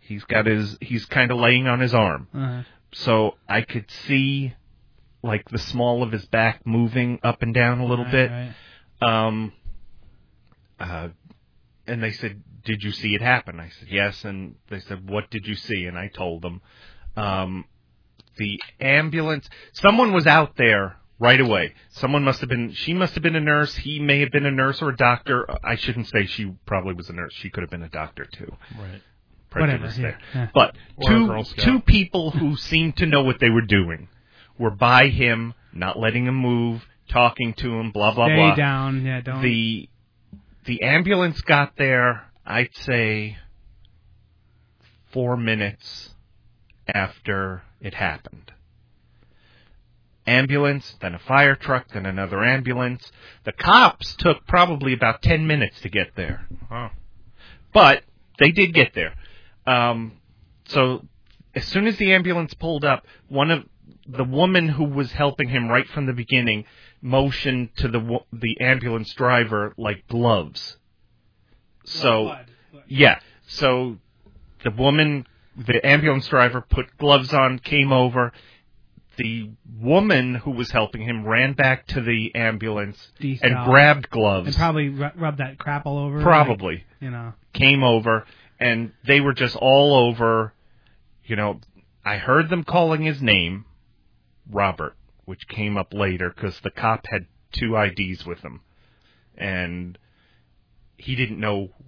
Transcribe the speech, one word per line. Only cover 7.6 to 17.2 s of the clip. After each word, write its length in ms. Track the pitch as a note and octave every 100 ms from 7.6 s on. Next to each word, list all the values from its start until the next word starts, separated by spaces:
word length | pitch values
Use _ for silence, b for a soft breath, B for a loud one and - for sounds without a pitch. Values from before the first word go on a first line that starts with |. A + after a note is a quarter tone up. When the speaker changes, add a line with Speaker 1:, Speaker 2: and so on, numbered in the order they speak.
| A#2+ B2
Speaker 1:
a 60 | B2
little 180 | A#2+ B2
Speaker 2:
Right, 60 | C3
Speaker 1:
bit. 100 | B2+
Speaker 2:
right. 240 | A#2+ B2 A#2 B B B _ A#2+ A2+ A2
Speaker 1:
Um, 260 | A2 A2 - - - - - - _ _ _ _ _ _ _
uh, 280 | F2 E2+ E2+ F2 _ _ _ _ _ _ -
and 160 | A#2+
they 100 | A2
said, 300 | G2+ A2+ G2+ - -
"Did 180 | - G#2+
you 80 | G#2
see 220 | - A2
it 80 | G#2
happen?" 360 | A#2+ B2 - E2+
I 100 | E2+
said, 180 | - -
"Yes." 360 | G2 G2+ G2
And 300 | G#2+ G2 F#2+ - _
they 100 | G2
said, 280 | - G2 F#2+
"What 220 | G#2 G#2
did 160 | A2 G2
you 80 | G#2
see?" 300 | - G#2 F2+
And 100 | F2
I 100 | G2
told 340 | - F2+ E2+
them. 180 | F2 F2 b b b b b
Um, 480 | -